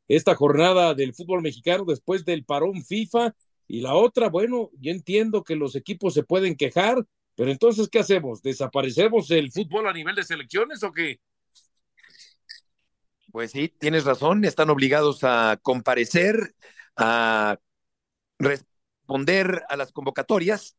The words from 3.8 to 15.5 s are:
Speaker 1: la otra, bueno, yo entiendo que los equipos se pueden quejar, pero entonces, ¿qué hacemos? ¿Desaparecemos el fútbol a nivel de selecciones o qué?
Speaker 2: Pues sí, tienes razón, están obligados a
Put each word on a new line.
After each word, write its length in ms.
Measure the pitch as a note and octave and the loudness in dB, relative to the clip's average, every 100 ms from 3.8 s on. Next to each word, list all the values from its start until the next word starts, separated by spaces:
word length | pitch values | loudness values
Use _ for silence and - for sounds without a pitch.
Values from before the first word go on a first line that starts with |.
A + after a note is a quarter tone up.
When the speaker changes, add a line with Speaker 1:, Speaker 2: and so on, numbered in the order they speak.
Speaker 1:
la 140 | B2+ | 0
otra, 340 | D3+ A#3 B3 A3+ | 4 4 2 0
bueno, 400 | E3 A3+ B3 A3 D3+ | 0 -2 -2 -6 -8
yo 120 | C3 | -8
entiendo 520 | F3+ E3 G3 A3 G#3 | -8 -2 0 0 -2
que 140 | - D#3+ | -4 -4
los 180 | C#3+ | -4
equipos 380 | C3 - F3 G3 | -6 -10 -6 -2
se 100 | D3 | -2
pueden 320 | C#3+ F3+ F#3+ | 0 0 0
quejar, 480 | D#3 C3+ E3+ G3+ B3+ A3 _ _ | -2 -2 0 2 0 -4 _ _
pero 160 | - B2 | -4 -4
entonces, 380 | C3+ A#3 G#3+ G#3+ | 2 2 2 0
¿qué 100 | A3+ | 0
hacemos? 440 | G3 G3 C#3+ A2+ | 2 0 0 -8
¿Desaparecemos 880 | C3+ B2+ C3 C#3 C3+ B2 G#3 A3 D3+ | -8 -6 -4 -2 0 2 2 2 2
el 200 | E3 C#3+ | 0 0
fútbol 360 | E3+ F#3+ F#3+ G#3+ | -4 -4 -4 -4
a 60 | |
nivel 200 | F3 D#3 | -4 -6
de 100 | G3 | -6
selecciones 580 | F3+ E3 C3 F#3 A#3+ C#4+ | -6 -8 -6 -4 -4 -4
o 100 | G3+ | -8
qué? 260 | E3 E3 - _ _ _ _ _ _ _ _ _ - - _ - - _ _ _ _ _ _ _ | -6 -6 -8 _ _ _ _ _ _ _ _ _ -20 -20 _ -20 -20 _ _ _ _ _ _ _
Speaker 2:
Pues 220 | A2+ A2+ | -10 -8
sí, 220 | C3+ D#3 - | -6 -8 -4
tienes 260 | D3 D#3+ | 0 0
razón, 400 | C#3 B2+ D3 G3+ | 2 0 2 2
están 240 | G3+ - D#3 | 0 2 2
obligados 560 | D3 C3+ D3 D3 C3 | 2 2 4 2 2
a 340 | C3 A#2+ A2+ | 0 2 2